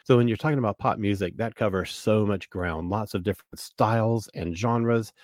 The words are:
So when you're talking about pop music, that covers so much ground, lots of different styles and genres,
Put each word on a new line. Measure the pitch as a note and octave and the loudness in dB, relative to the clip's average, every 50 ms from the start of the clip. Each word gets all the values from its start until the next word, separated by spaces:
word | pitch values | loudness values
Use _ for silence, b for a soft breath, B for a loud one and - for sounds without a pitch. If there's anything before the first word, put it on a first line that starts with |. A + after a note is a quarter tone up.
| b | b
So | - C3 | 4 6
when | A#2+ A#2+ A#2+ | 6 6 4
you're | A2 - | 0 0
talking | - D#3 D3+ C#3 | 0 -2 0 0
about | A#2+ G#2 G2+ - | 0 0 -2 0
pop | - B2 F#2+ - | 0 -2 0 0
music, | G#2 G2+ G2+ F#2+ G2 F2 - | 0 0 0 0 -2 -4 -4
that | - A2 - - | -4 -6 -6 -2
covers | - A#2 G#2 F#2 F#2+ F2+ - | 0 -2 0 0 0 -2 -4
so | - - - A2+ G#2+ G#2+ G#2+ | -8 -6 0 2 2 4 4
much | G#2 G2+ F#2+ - - | 2 0 -4 -6 -10
ground, | - F#2+ F2+ F2 D#2+ D#2+ E2+ F2 | -8 -6 -4 -4 -4 -4 -4 -4
lots | G2+ A2 G#2+ - - | -4 -4 -4 -4 -6
of | G2 F2+ | -4 -2
different | G2+ F#2+ - - _ - - | -2 -4 -4 -6 _ -18 -16
styles | - - _ - A#2+ G#2+ A2+ A2+ A2 A2+ A#2 A2+ G#2 - - | -16 -14 _ 0 2 2 4 2 2 2 0 -2 -4 -6 -10
and | - F2 E2+ E2 F2+ | -8 -6 -6 -6 -2
genres, | A2 A#2+ A#2 A#2 A#2 A#2 A#2 A#2 A2 - _ B | -2 0 0 2 2 2 2 0 0 -4 _ B